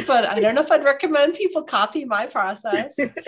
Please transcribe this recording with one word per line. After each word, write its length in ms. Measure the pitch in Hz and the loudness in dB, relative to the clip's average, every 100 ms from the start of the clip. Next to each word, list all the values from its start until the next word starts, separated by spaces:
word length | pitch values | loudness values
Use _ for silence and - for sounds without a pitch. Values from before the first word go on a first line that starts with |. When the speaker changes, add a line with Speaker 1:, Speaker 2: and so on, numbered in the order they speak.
| - | 2
Speaker 1:
but 180 | 254 208 | 2 2
I 140 | 208 | 2
don't 160 | 214 247 | 2 2
know 60 | |
if 100 | 302 | 4
I'd 120 | 311 | 4
recommend 520 | 277 277 359 302 285 339 | 4 2 0 2 2 2
people 280 | 381 339 | -2 -2
copy 420 | 302 214 214 320 262 | -2 0 0 -2 -4
my 220 | 208 220 | -4 -2
process. 720 | 233 190 208 226 180 247 - | -2 -4 -4 -4 -4 -4 -4
Speaker 2:
<laughs> 40 | 262 - | -6 -6